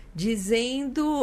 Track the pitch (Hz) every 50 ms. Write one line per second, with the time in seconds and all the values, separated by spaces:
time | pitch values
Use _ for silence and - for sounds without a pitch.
0 | - - - 160 175 220 226 208 185 190 226 226 240 247 254 269 285 277 247 311
1 | 302 302 302 285